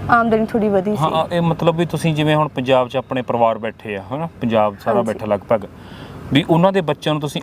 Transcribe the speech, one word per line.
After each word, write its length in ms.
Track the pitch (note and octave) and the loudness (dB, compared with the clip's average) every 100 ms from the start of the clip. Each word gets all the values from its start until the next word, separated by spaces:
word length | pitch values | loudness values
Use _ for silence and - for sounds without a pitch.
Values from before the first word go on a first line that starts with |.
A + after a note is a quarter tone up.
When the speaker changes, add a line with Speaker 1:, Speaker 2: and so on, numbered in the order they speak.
| - | 2
Speaker 1:
ਆਮਦਨੀ 360 | A#3+ A#3 A3 A3 | 2 4 2 0
ਥੋੜ੍ਹੀ 220 | A#3+ G#3 | 0 2
ਵਧੀ 280 | G3 F#3+ G#3 | 2 0 0
ਸੀ। 60 | |
Speaker 2:
ਹਾਂ, 320 | D#3 D#3+ D#3+ | 0 0 -2
ਇਹ 80 | F3 | 0
ਮਤਲਬ 340 | E3+ D#3+ E3 E3 | 0 2 0 0
ਵੀ 100 | E3+ | -2
ਤੁਸੀਂ 280 | D#3+ E3 | -2 -2
ਜਿਵੇਂ 220 | D3+ D#3 D3+ | 0 2 2
ਹੁਣ 120 | D3+ | 0
ਪੰਜਾਬ 400 | - B2+ C3 B2 | -2 2 2 2
'ਚ 80 | C3 | -2
ਆਪਣੇ 260 | - C3 | -4 -6
ਪਰਿਵਾਰ 360 | A#2 A#2+ A2+ A2 | -4 0 0 0
ਬੈਠੇ 380 | A2 - G#2+ G2 | -6 -8 -8 -8
ਆ, 60 | F#2 | -8
ਹਨਾ? 140 | C3+ E3 - | -8 -8 -6
ਪੰਜਾਬ 340 | A#2+ A2 G#2+ G2+ | 0 2 2 0
ਸਾਰਾ 120 | - A#2 | -2 0
Speaker 1:
ਹਾਂਜੀ। 160 | A2+ | 0
Speaker 2:
ਬੈਠਾ 140 | G#2 G#2+ | -4 -2
ਲਗਭਗ, 420 | G#2 - A2+ F#2+ - - - - - - | -2 0 -2 -2 -16 -20 -18 -16 -16 0
ਵੀ 120 | C#3 - | 0 2
ਉਹਨਾਂ 220 | E3 F#3+ | 4 4
ਦੇ 80 | F#3+ | 2
ਬੱਚਿਆਂ 340 | D3+ D3 D#3+ | 0 -2 -2
ਨੂੰ 60 | D3+ | -2
ਤੁਸੀਂ 220 | C#3+ D3 | -2 -4